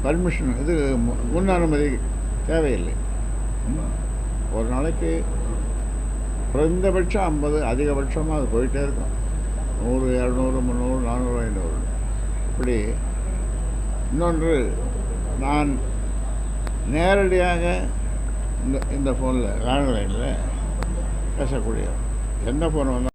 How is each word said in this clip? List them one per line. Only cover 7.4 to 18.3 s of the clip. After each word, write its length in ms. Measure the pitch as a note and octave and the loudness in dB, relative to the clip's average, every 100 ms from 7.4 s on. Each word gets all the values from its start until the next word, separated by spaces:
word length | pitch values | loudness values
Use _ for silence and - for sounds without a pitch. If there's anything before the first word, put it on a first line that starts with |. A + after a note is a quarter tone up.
| D3 D3+ C3 | 0 0 0
அதிகபட்சமா 720 | B2 D3 C#3+ C#3 - D#3 D#3 | 0 0 0 -2 -2 0 0
அது 120 | B2+ | 0
போயிட்டே 280 | A#2 C3 C#3 | 0 0 0
இருக்கும். 320 | C#3+ D3+ - - - - - - - - | 0 -2 -2 -2 -2 -2 -2 -2 -2 -2
நூறு, 240 | A2 B2+ C3 B2+ | 0 2 2 2
இரநூறு, 440 | B2 B2 C3 - | 2 0 0 0
முந்நூறு, 400 | B2 A#2 B2 C3 | 0 0 0 0
நானூறு, 380 | A#2 A#2+ B2 A#2+ | 0 0 0 0
ஐந்நூறு. 380 | A2+ G2+ E2 - - - - - - - - | 0 0 0 0 0 -2 -2 -2 -2 -2 -2
இப்படி 280 | - B2 A#2 G#2 A2+ - - - - - - - - - - - | 0 0 0 0 0 0 -2 -2 -2 -2 -2 -2 -2 -2 -2 0
இன்னொன்று, 640 | C#3 F3 E3 D#3+ D3+ A2+ - - - - - - - | 0 2 2 2 2 2 0 -2 -2 -2 -2 -2 -2
நான் 300 | C3+ D3 D3 C3 - - - - - - - - - - - | 0 2 2 0 0 -2 -2 -2 -2 -2 -2 -2 -2 -2 0
நேரடியாக 720 | D3 F3 G3+ G3 F#3 F3+ E3+ F3 F3+ - - - - - | 2 4 6 4 4 4 2 2 0 0 -2 -2 -2 -2